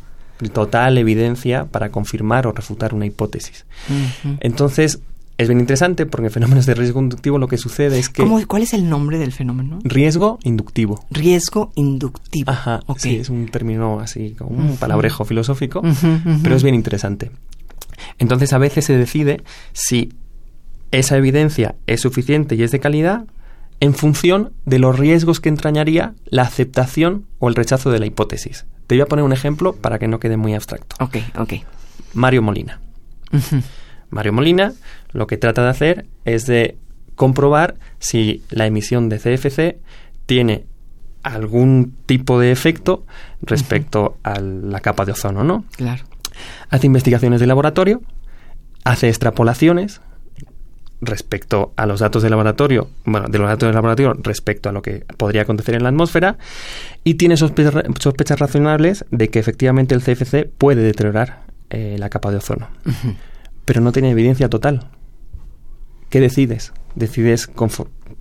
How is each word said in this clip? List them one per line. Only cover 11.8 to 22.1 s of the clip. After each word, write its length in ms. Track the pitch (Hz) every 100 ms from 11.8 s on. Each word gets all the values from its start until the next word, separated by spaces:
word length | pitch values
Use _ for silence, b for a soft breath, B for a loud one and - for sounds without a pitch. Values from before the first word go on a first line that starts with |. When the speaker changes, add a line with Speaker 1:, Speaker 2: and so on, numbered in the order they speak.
| 143 135 131 - - 160 135
Speaker 1:
Ajá, 300 | 127 123 113 -
Speaker 2:
Ok. 120 | -
Speaker 1:
sí, 160 | 135 113
es 140 | 123
un 180 | 120 113
término 540 | 120 113 110 113 107
así, 340 | 107 110 107 110
como 120 | 123
un 160 | 120 147
Speaker 2:
Ujú. 40 | 131
Speaker 1:
palabrejo 480 | 120 107 110 -
filosófico, 560 | 104 113 113 135 - -
Speaker 2:
Ujú, 280 | 165 135 165
ujú. 320 | 160 170 151
Speaker 1:
pero 120 | 156 131
es 60 |
bien 120 | 135 120
interesante. 560 | 107 101 101 101 107 - - - - - - B B -
Entonces, 340 | 117 127 139
a 60 | 131
veces 260 | 139 156
se 140 | 143 131
decide 440 | 123 151 143 143 B B B
si 400 | - - 123 - - - - - - - - -
esa 240 | 131 131 139
evidencia 600 | 135 143 156 147 107 - -
es 140 | 117
suficiente 540 | 127